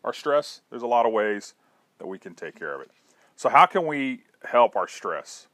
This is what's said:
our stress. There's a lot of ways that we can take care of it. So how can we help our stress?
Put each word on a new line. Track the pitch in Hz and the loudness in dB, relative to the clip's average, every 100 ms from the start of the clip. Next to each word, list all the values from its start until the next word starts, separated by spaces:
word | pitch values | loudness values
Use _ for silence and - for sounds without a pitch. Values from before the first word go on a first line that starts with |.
our | 113 | -8
stress. | - 151 147 - - _ | -6 0 0 0 -18 _
There's | 120 | -10
a | 120 | 0
lot | 120 117 | 2 2
of | |
ways | 110 107 101 - _ _ _ _ _ | 2 0 -2 -8 _ _ _ _ _
that | 90 | -14
we | 95 | -14
can | 95 85 | -16 -14
take | 82 - | -16 -10
care | 80 69 | -10 -10
of | |
it. | 64 _ _ _ _ _ | -12 _ _ _ _ _
So | 123 | 4
how | 127 180 | 6 6
can | 190 160 | 4 -2
we | 143 135 123 _ _ | -4 -4 -6 _ _
help | - 120 113 98 | 0 4 4 4
our | 90 | -4
stress? | - 98 78 - - _ | -6 -8 -8 -10 -20 _